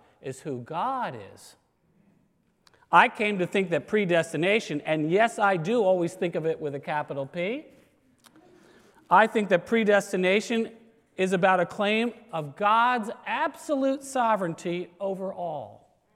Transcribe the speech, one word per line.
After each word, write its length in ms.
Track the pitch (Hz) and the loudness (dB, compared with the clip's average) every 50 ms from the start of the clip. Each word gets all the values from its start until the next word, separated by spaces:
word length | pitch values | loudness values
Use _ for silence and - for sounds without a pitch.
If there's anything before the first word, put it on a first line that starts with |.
| _ _ _ _ | _ _ _ _
is 200 | - 135 131 - | -12 -12 -12 -10
who 180 | - 160 135 120 | -10 -8 -8 -8
God 580 | 120 - 156 170 202 254 269 262 233 185 139 113 98 92 98 | -8 -8 -6 -4 -4 -4 -4 -4 -6 -6 -8 -10 -14 -16 -18
is. 240 | - - - - _ _ _ _ _ _ _ _ _ _ _ _ _ _ _ _ _ _ _ _ _ _ _ _ _ _ - - | -20 -20 -20 -20 _ _ _ _ _ _ _ _ _ _ _ _ _ _ _ _ _ _ _ _ _ _ _ _ _ _ 4 8
I 160 | 170 208 247 | 8 8 6
came 300 | - - 220 208 208 190 | 4 0 -2 -2 0 -2
to 80 | 175 | -2
think 240 | 165 - 208 190 170 | 0 0 0 0 0
that 160 | 170 147 - | -2 -4 -2
predestination, 960 | - - 214 208 170 175 165 165 165 - 147 165 190 202 226 214 - 160 147 - | -2 -2 0 2 2 2 2 2 0 -2 -2 0 2 2 0 0 -4 -6 -6 -4
and 280 | 160 156 156 151 156 | -2 -2 -2 0 2
yes, 280 | 170 196 226 233 226 - | 2 2 2 2 0 0
I 180 | 214 196 196 | 0 0 0
do 260 | 180 151 180 233 247 208 | 0 -2 -2 0 2 4
always 300 | 185 190 180 170 170 170 | 4 2 2 0 -2 -4
think 220 | - 196 175 165 | -4 -4 -4 -2
of 100 | 180 156 | -2 -2
it 160 | 160 160 - | -2 -4 -4
with 140 | 156 147 139 | -4 -8 -8
a 60 | 143 | -8
capital 440 | 143 - 156 151 151 - 147 139 139 | -6 -6 -4 -4 -4 -6 -6 -8 -8
P, 400 | 139 - 180 175 190 240 294 311 - - - _ _ _ _ _ _ _ _ _ - _ - - - - - - - - - _ _ _ _ _ - | -8 -6 -6 -4 -4 -4 -6 -10 -14 -20 -20 _ _ _ _ _ _ _ _ _ -20 _ -20 -20 -20 -20 -20 -20 -20 -20 -20 _ _ _ _ _ 4
I 180 | 170 185 220 | 6 6 6
think 220 | 220 - 226 208 180 | 6 4 0 0 2
that 160 | 196 170 - | 2 2 2
predestination 1080 | - 226 226 220 202 208 202 196 - - 185 185 185 190 220 214 - 240 226 226 - - - - _ _ _ _ _ _ | 2 0 2 4 4 4 4 2 0 -2 0 2 2 2 2 0 0 -2 -2 -2 -4 -6 -16 -20 _ _ _ _ _ _
is 160 | - 185 190 196 | -2 -2 0 2
about 280 | 185 180 190 185 180 | 2 4 4 4 4
a 60 | 175 | 2
claim 460 | 175 - - 208 202 214 220 233 240 226 - - - - | -2 -2 -2 -2 0 0 0 0 -2 -4 -8 -14 -10 -8
of 200 | 165 151 143 139 | -8 -8 -8 -6
God's 540 | - 208 202 220 226 233 247 254 247 208 220 - - - | -2 0 2 4 4 4 2 2 0 -2 -6 -10 -12 -8
absolute 800 | 202 214 254 302 330 294 - - - 302 269 262 269 269 294 277 | -6 -4 -4 -4 -4 -6 -8 -6 -4 -2 0 0 0 0 -2 -6
sovereignty 840 | - - 262 240 226 220 202 196 170 160 - - 185 170 175 180 - - - | -6 -2 0 2 2 2 0 0 -4 -6 -6 -6 -6 -6 -6 -6 -10 -10 -8
over 320 | 202 196 196 185 190 190 - | -6 -6 -6 -6 -8 -10 -8
all, 560 | 190 175 170 156 143 113 104 107 110 _ _ _ _ _ _ _ | -8 -8 -8 -8 -8 -10 -12 -16 -20 _ _ _ _ _ _ _